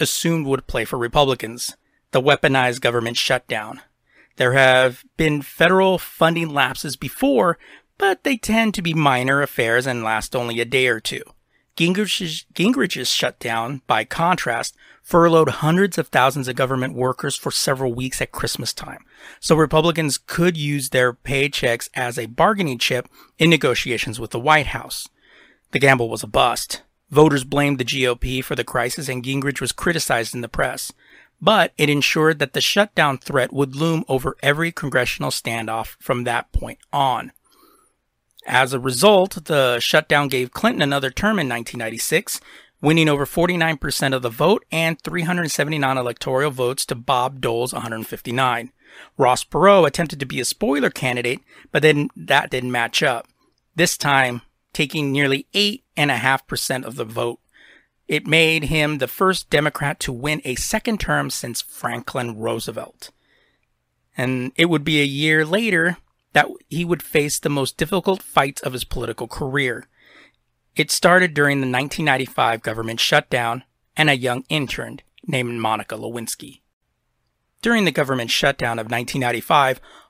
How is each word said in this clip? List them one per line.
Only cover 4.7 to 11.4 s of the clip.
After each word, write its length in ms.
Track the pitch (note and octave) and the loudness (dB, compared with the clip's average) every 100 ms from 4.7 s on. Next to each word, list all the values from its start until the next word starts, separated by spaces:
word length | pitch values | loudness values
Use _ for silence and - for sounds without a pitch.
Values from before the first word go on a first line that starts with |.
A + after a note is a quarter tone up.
| B2+ C3 B2 - - | 6 4 0 -14 -2
been 280 | D#3+ D3 | 0 0
federal 560 | C3+ - E3+ F#3+ F#3+ F3+ | -6 2 4 6 4 2
funding 520 | - - E3 E3+ E3 | -4 0 2 2 -2
lapses 440 | C#3+ C3 - D3+ C#3+ | 0 0 -2 -8 -8
before, 640 | C3+ - C#4 C4 F#3 E3+ - - _ _ | -10 -2 2 4 2 0 -10 -20 _ _
but 240 | G4 F#4 | 0 0
they 120 | D4 B3+ | -2 -4
tend 380 | - A3 A3+ | 0 0 0
to 80 | G3+ | -2
be 140 | E3+ D#3+ | -2 2
minor 480 | D3 B2+ B2+ C#3 | 2 2 2 0
affairs 420 | C#3+ - A2+ A#2 C3 | 0 0 2 2 0
and 180 | A#2+ | -4
last 320 | A2 A2 - C3 | -2 -2 -2 -4
only 240 | A#2+ A#2 | -4 -4
a 60 | A#2 | -2
day 220 | C3 B2+ | 2 2
or 120 | A2 | 0
two. 220 | - - - _ | -4 -8 -12 _